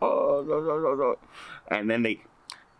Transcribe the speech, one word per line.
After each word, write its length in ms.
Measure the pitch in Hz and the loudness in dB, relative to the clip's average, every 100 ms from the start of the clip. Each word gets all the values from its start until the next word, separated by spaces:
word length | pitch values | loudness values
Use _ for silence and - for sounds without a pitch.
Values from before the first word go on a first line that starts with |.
Oh, 440 | 190 - 156 143 143 | 0 2 2 2 0
no, 120 | 151 | -2
no, 200 | 160 151 | 0 0
no, 140 | 156 | 0
no. 220 | 139 127 - - - - - - | 2 0 -2 -8 -20 -18 -16 -6
And 180 | 104 107 | -2 0
then 140 | 117 | 2
they, 180 | 113 - - _ - - - | 0 -2 -10 _ -20 -20 -20